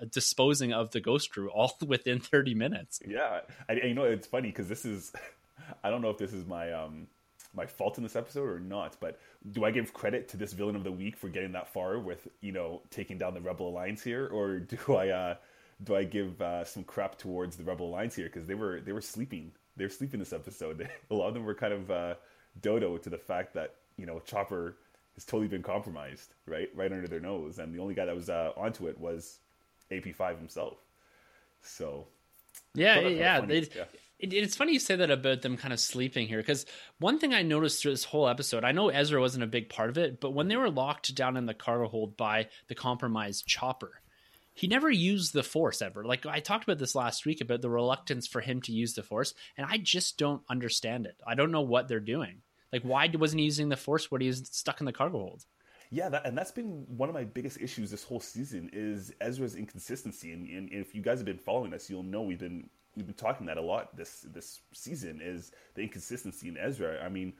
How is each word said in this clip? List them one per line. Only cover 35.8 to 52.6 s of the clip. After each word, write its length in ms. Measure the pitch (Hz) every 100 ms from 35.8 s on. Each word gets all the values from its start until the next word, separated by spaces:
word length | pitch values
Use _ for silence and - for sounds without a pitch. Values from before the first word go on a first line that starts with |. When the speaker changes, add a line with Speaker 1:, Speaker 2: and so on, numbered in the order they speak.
Speaker 1:
sleeping 480 | - 123 127 127 110
here, 140 | 110
'cause 240 | 110 139 - - - _
one 200 | 196 302
thing 160 | 311
I 80 | 233
noticed 400 | 165 151 156 -
through 100 | 147
this 120 | 135
whole 240 | - 151 135
episode, 360 | 123 135 117
I 80 | 123
know 160 | 156 202
Ezra 320 | 139 147 143
wasn't 240 | 127 127
a 40 | 117
big 200 | 120 110
part 220 | - 113
of 80 | 143
it, 220 | 165 127
but 100 | 139
when 180 | 139 170
they 80 | 233
were 140 | 247
locked 440 | 139 135 147 -
down 220 | 135 127 127
in 100 | 117
the 80 |
cargo 340 | 107 - 120 113
hold 280 | 113 107 -
by 320 | 110 110 107 - -
the 60 |
compromised 720 | 117 127 120 123 110 104 98 -
Chopper, 540 | - 127 127 101 - _ _ _ _ _ -
he 120 | 185
never 200 | 247 311
used 440 | 214 175 202 160
the 100 | 151
Force 400 | - 156 151 -
ever. 220 | 98 101
Like, 220 | 113 127 151
I 120 | 151
talked 240 | 151 220
about 160 | 220 160
this 160 | 131
last 320 | 135 120 - 151
week 140 | 156
about 200 | 123 123
the 100 | 127
reluctance 560 | 120 123 131 - 123 -
for 120 | 123
him 200 | 127 127
to 100 | 117
use 220 | 113 117
the 80 | 113
Force, 320 | - 107 - - - -
and 100 | 139
I 100 | 220
just 380 | 175 180 - -
don't 280 | 147 143 -
understand 580 | 127 120 - 113 123 110
it. 100 | - 117
I 80 |
don't 160 | 123 156
know 120 | 160
what 260 | 131 120 127
they're 100 | 113
doing. 440 | 104 139 104 - _ _